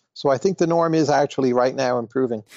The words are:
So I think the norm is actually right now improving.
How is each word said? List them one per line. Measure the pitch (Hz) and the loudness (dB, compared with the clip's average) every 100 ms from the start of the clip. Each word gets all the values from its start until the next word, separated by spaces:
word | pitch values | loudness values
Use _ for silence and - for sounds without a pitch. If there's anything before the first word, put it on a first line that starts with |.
| _ | _
So | - 143 | -4 0
I | 135 | 0
think | 190 185 | 0 0
the | 170 | 0
norm | 170 165 | 0 2
is | 160 147 | 2 2
actually | 143 143 - 131 | 2 0 0 0
right | 123 127 | 2 0
now | 131 131 123 | 0 -2 -2
improving. | 117 135 131 113 110 | -4 -4 -2 -4 -10